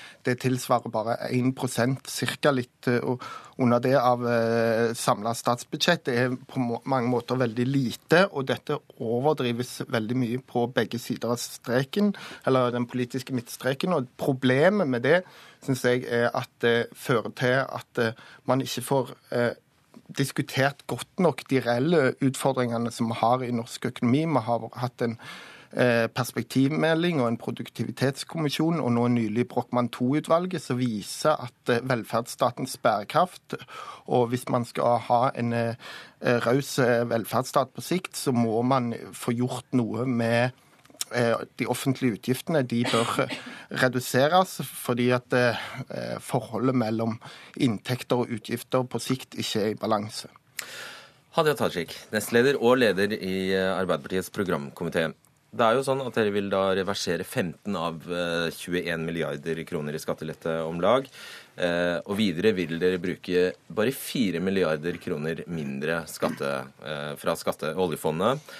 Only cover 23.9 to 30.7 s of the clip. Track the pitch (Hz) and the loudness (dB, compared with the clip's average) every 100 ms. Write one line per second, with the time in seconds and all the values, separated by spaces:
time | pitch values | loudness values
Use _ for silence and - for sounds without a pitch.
23.9 | - 123 135 165 135 110 117 113 - 123 | 0 2 4 2 0 0 -2 -4 -6 -6
24.9 | - 120 113 - - - - - - 127 | -4 -4 -4 -12 -18 -18 -20 -8 0 4
25.9 | 117 113 - 120 - 113 131 139 156 156 | 4 2 -2 -4 -4 -2 2 2 4 2
26.9 | 160 175 160 117 117 - 120 113 - 117 | 4 2 2 0 0 -4 -8 -8 -6 -6
27.9 | - 131 139 - 165 151 - 160 170 127 | 0 0 -2 -6 -2 -2 0 0 2 2
28.9 | 120 120 120 110 110 123 - - 123 120 | 2 2 2 0 0 -2 -2 -2 0 -2
29.9 | - 123 151 - 165 185 175 - | 0 0 0 2 0 0 -6 -4